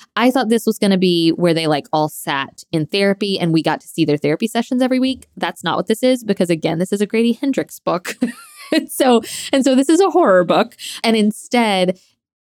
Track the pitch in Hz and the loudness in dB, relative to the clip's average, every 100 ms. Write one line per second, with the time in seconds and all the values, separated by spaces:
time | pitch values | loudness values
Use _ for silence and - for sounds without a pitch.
0 | _ 208 247 262 220 233 - - 202 185 | _ 0 0 2 0 0 -2 -2 0 2
1 | 185 170 165 - 175 160 156 147 - 156 | 2 2 2 2 0 0 0 -2 -2 -2
2 | 156 - 165 139 135 - - 165 151 202 | -2 -4 -6 -6 -6 -12 -8 -6 -2 0
3 | 202 196 202 190 170 160 156 151 - - | 0 0 -4 -2 0 0 0 -4 -6 -2
4 | 147 147 147 160 226 233 - 247 254 262 | 0 0 0 -2 -4 -4 -4 -2 0 0
5 | 262 254 - 180 175 - 170 - - - | -2 -4 -14 -8 -8 -6 -4 -4 -2 0
6 | 254 254 214 190 175 165 160 160 185 202 | 0 0 -2 -2 -2 -2 -2 -4 -4 -2
7 | 202 226 233 226 277 254 - - - 170 | -2 0 0 0 -2 -2 -6 -8 -6 -4
8 | - - - - - - - 311 311 - | -6 -6 -6 -8 -20 -20 -4 -2 -2 0
9 | 269 233 220 - - 269 269 262 269 330 | 2 2 0 -10 -2 0 2 2 4 4
10 | 392 349 269 185 170 165 226 - - - | 4 4 4 4 4 2 0 -6 -16 -6
11 | 233 220 208 - - 247 220 190 180 185 | 0 2 0 -2 -4 -2 0 0 0 -4
12 | _ _ _ _ | _ _ _ _